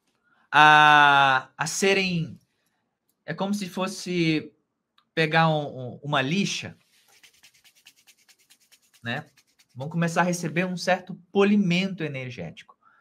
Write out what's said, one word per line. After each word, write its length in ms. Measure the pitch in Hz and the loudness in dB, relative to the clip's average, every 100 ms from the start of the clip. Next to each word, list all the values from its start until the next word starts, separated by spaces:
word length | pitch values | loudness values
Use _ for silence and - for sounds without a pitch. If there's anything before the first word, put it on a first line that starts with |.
| _ _ _ _ - | _ _ _ _ -2
a, 1000 | 143 151 151 151 147 147 139 139 131 - - | 6 8 8 8 6 6 4 2 0 -4 -10
a 100 | 156 | -8
serem, 760 | - 196 196 185 170 156 - _ _ _ _ _ _ _ _ | -2 0 0 -2 -4 -6 -12 _ _ _ _ _ _ _ _
é 100 | - | -12
como 180 | 160 196 | -8 -6
se 140 | 202 180 | -6 -6
fosse 840 | 196 185 - 185 180 160 156 - _ _ _ _ _ _ | -6 -6 -6 -6 -2 0 -2 -4 _ _ _ _ _ _
pegar 340 | - 160 165 165 | -2 0 2 2
um, 460 | 156 143 127 123 | 0 -4 -10 -14
um, 60 | 90 | -12
uma 200 | 143 143 | -4 -2
lixa, 540 | 131 190 190 - 113 - _ _ _ _ _ _ _ _ _ _ - _ _ _ _ _ _ _ _ _ _ _ | -2 -2 -4 -6 -12 -18 _ _ _ _ _ _ _ _ _ _ -20 _ _ _ _ _ _ _ _ _ _ _
né? 220 | 117 135 - _ _ _ _ | -12 -10 -12 _ _ _ _
Vão 160 | 123 147 | -16 -10
começar 340 | 165 165 170 | -4 -2 0
a 20 | |
receber 420 | 175 175 160 151 185 | 0 0 -4 -4 -4
um 100 | 180 | -4
certo 380 | - 185 - - _ | -2 -2 -4 -18 _
polimento 720 | 196 202 208 175 175 196 185 | 0 2 4 2 0 -2 -6
energético. 720 | 151 131 127 117 80 - - _ _ _ | -10 -10 -12 -12 -14 -16 -20 _ _ _